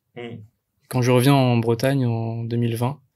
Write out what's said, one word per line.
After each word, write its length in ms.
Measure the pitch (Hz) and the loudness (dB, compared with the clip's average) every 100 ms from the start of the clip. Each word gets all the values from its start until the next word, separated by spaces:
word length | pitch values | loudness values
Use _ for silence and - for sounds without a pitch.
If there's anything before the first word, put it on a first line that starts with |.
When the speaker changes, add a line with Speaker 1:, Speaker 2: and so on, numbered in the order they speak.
| _ 123 | _ -18
Speaker 1:
Mm. 220 | 120 113 107 _ _ _ - | -16 -16 -20 _ _ _ -6
Speaker 2:
Quand 120 | 127 | -2
je 80 | 123 | 2
reviens 220 | 123 131 143 | 4 4 4
en 200 | 127 120 | 4 2
Bretagne 500 | 117 117 131 139 123 | 0 0 0 0 0
en 380 | 113 113 117 | -2 -4 -6
deux 140 | 117 117 | -6 -2
mille 180 | 120 113 | -2 -2
vingt 240 | 123 151 _ | -4 -6 _